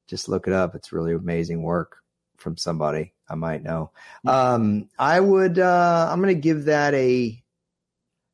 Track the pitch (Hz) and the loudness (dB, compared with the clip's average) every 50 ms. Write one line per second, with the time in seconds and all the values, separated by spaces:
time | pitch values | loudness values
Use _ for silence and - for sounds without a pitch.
0 | _ - - - - - 95 92 - 92 95 95 92 85 - 82 - - - 85 | _ -14 -12 -10 -6 -4 -4 -4 -2 0 0 0 0 -2 -4 -8 -14 -10 -6 -4
1 | 82 82 85 82 92 87 85 85 82 85 85 82 80 82 85 87 80 - - - | -4 -2 -2 -4 -4 -4 -4 -4 -4 -4 -6 -6 -4 -2 -2 -2 -4 -6 -12 -20
2 | _ _ _ _ _ _ _ - - 85 82 - - 85 82 80 76 76 76 78 | _ _ _ _ _ _ _ -14 -10 -10 -10 -8 -6 -6 -4 -2 -2 -2 -2 -4
3 | 80 92 _ _ _ - 82 80 80 82 - - 151 - 165 165 156 - _ - | -6 -8 _ _ _ -12 -10 -8 -6 -6 -6 -6 -6 -6 -6 -6 -6 -8 _ -18
4 | - - - - - 131 131 131 127 127 123 117 113 104 104 104 - - _ - | -20 -20 -18 -8 -2 0 2 2 2 2 2 2 2 0 0 -2 -4 -6 _ -2
5 | 131 143 165 180 196 202 196 190 190 185 170 185 185 180 180 175 175 175 170 170 | 0 2 2 4 4 4 4 4 4 2 2 2 2 4 4 4 4 4 4 2
6 | 165 156 170 175 190 196 185 156 143 160 160 151 143 156 151 147 147 143 143 135 | 2 0 0 0 2 2 2 2 2 0 0 0 2 2 2 2 2 2 2 2
7 | 131 127 127 127 120 113 110 120 _ _ _ _ _ _ _ _ _ _ _ _ | 2 2 2 2 0 -2 -4 -8 _ _ _ _ _ _ _ _ _ _ _ _
8 | _ _ _ _ _ _ | _ _ _ _ _ _